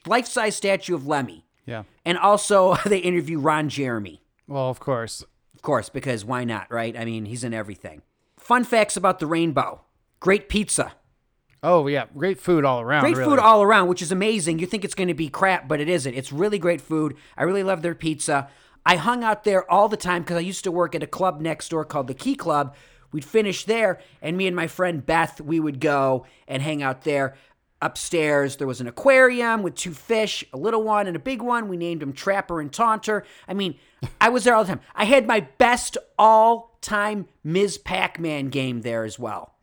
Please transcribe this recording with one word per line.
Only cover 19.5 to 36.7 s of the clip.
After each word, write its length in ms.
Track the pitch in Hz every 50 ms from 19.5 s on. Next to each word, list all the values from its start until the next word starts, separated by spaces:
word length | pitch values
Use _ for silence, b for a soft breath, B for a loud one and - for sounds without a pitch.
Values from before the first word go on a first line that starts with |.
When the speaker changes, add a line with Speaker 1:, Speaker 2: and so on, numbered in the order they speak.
| 190 185 - -
Speaker 1:
all 180 | 170 202 214 214
the 80 | 214
time 260 | - - 185 175 175 160
'cause 140 | - 170
I 40 | 170
used 220 | 175 190 180 - -
to 80 | 190
work 240 | 165 175 170 165 170
at 80 | 156 151
a 40 |
club 320 | - - - 190 185 151 147
next 300 | 160 165 151 156 - -
door 140 | 165 156 151
called 220 | - - 147 131
the 60 | 127 143
Key 200 | - - 262 269
Club. 400 | - - 165 151 147 143 131 b b b b b b b b
We'd 140 | - 156 135
finish 380 | - - 220 214 196 175 - -
there, 340 | 208 226 226 220 190 170 b b b b b
and 160 | - 156 175
me 100 | 185 190
and 80 | 185 180
my 120 | 175 165
friend 360 | 156 - - 180 175 170 139 -
Beth, 360 | - 160 165 165 - - -
we 180 | 151 143 165 165
would 180 | 156 151 139 127
go 460 | 156 151 139 139 135 135 131 123 b b b b b
and 140 | - 135 131
hang 220 | 139 156 151 147 143
out 180 | 135 131 135 -
there. 320 | 156 143 139 135 131 135 b b b b _ _ _ _ _
Upstairs, 760 | 151 156 - - - - 175 165 151 151 147 143 139 135 -
there 100 | - 143
was 140 | 131 120 123
an 60 | 123
aquarium 760 | 120 - - - 277 262 262 262 247 247 240 240 226 226 220 190
with 120 | 165 -
two 180 | - - 180 151
fish, 500 | - - - 226 220 214 190 - - - -
a 60 | -
little 260 | 131 170 226 226 220 220
one 240 | 214 214 208 202
and 80 | 185 170
a 40 | 147
big 220 | 131 262 269 208
one. 280 | 240 240 240 233 220 196
We 80 | 180
named 240 | 170 170 170 170 156
them 100 | 147 139
Trapper 480 | 135 - - 196 196 196 190 - 170 160
and 120 | 147 139 -
Taunter. 500 | - 233 226 220 - - 214 214 196 B B B B B
I 60 | - 185
mean, 220 | 202 196 170 139 b b b b b
<laughs> 220 | - - - -
I 80 | 214 233
was 140 | 247 247 196
there 120 | 247 233
all 80 | 220 208
the 40 | 185 180
time. 80 | B B B B
I 100 | - 214
had 200 | 208 277 269 214
my 140 | 240 226 214
best 540 | 147 - - - 247 233 247 240 - - - - - _ _
all-time 1120 | - 220 220 220 220 220 233 233 220 - -